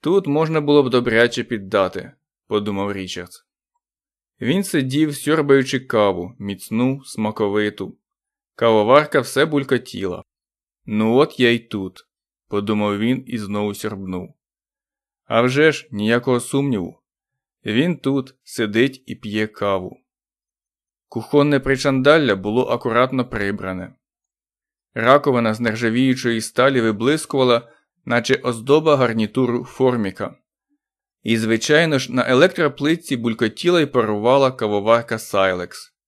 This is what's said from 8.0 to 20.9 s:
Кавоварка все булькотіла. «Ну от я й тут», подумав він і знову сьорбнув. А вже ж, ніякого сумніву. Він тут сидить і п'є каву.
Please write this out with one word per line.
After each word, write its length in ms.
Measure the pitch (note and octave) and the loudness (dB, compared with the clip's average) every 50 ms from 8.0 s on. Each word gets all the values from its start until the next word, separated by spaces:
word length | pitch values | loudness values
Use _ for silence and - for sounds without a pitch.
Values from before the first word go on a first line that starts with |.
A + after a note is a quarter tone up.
| _ _ _ _ _ _ _ _ _ _ _ - | _ _ _ _ _ _ _ _ _ _ _ 0
Кавоварка 640 | - A#2 A2+ A2 G#2 G#2+ B2+ D3 D3+ D3 - D3 | 2 4 4 4 4 6 6 6 6 4 0 -2
все 260 | B2 - - C3 C#3+ | -2 0 0 0 0
булькотіла. 760 | D#3+ D3+ C#3+ C3+ - C3+ A#2+ A#2+ - - G2+ F#2+ F#2 F2+ F2+ - _ _ _ _ _ _ _ _ _ _ _ _ | 0 0 -4 0 0 -2 -2 -2 -6 -10 -8 -6 -6 -6 -8 -12 _ _ _ _ _ _ _ _ _ _ _ _
«Ну 300 | - G#2+ G#2+ G#2+ A2+ A#2 | -6 -2 -2 0 2 4
от 240 | B2+ D3 D#3+ - - | 2 2 2 2 2
я 100 | B2+ A#2 | 2 2
й 80 | A#2+ A#2 | 2 2
тут», 500 | A2+ _ - G#2 F#2+ F#2 - - _ _ _ _ _ _ _ _ _ _ | -2 _ -8 -8 -8 -8 -10 -16 _ _ _ _ _ _ _ _ _ _
подумав 500 | - G2+ G2+ G2+ G#2+ G#2 G#2 G#2 G2+ G2+ | -6 -4 -2 -2 -2 0 0 -2 -2 -2
він 260 | A2 A#2 B2+ B2+ C3 | 0 -2 -2 -2 -4
і 120 | - - A2+ | -8 -10 -10
знову 360 | G#2 G2 G#2 G#2 G#2 G#2 G2+ | -8 -8 -6 -4 -4 -4 -6
сьорбнув. 600 | - - G#2+ G#2 F#2+ G2 F#2 F#2 F2+ F2+ F2 _ _ _ _ _ _ _ _ _ _ _ _ _ _ _ _ _ _ _ | -6 -8 -10 -8 -8 -10 -10 -10 -10 -10 -12 _ _ _ _ _ _ _ _ _ _ _ _ _ _ _ _ _ _ _
А 180 | _ A2+ A2+ A#2+ | _ 0 0 0
вже 300 | B2+ C3 C#3 D3+ D#3+ D3 | 2 2 2 2 2 2
ж, 160 | - - _ | 0 -8 _
ніякого 500 | - G2+ G#2 A2 A#2 A#2+ A#2+ - B2+ A#2+ | -8 -4 -2 0 0 0 0 0 -2 -2
сумніву. 640 | A#2+ - - C#3 C#3 C#3+ B2+ G2+ F2 A2 - _ _ _ _ _ _ _ _ _ _ _ _ _ _ | -2 -2 -2 -2 0 0 -2 -2 -4 -6 -10 _ _ _ _ _ _ _ _ _ _ _ _ _ _
Він 320 | - G#2+ A#2 D3+ F3 F3 | -4 0 0 0 0 -2
тут 380 | C3 - C3+ C3+ C#3 C3 C3+ _ _ _ | -2 -4 -2 -2 -2 -4 -6 _ _ _
сидить 600 | - - - A#2+ G#2 G#2 A2+ B2 C#3 C3+ - _ | -16 -6 -4 -4 -2 2 2 0 0 0 -8 _
і 80 | - F#2+ | -18 -18
п'є 320 | - - G#2+ G2+ G#2+ G#2+ | -14 -12 -6 -4 -4 -4
каву. 500 | G#2+ _ - G2+ G2+ G2 F#2+ F#2 F#2 - _ _ _ _ _ _ _ _ _ _ _ _ _ _ _ _ _ _ _ | -4 _ -6 -4 -2 -2 -2 -4 -8 -14 _ _ _ _ _ _ _ _ _ _ _ _ _ _ _ _ _ _ _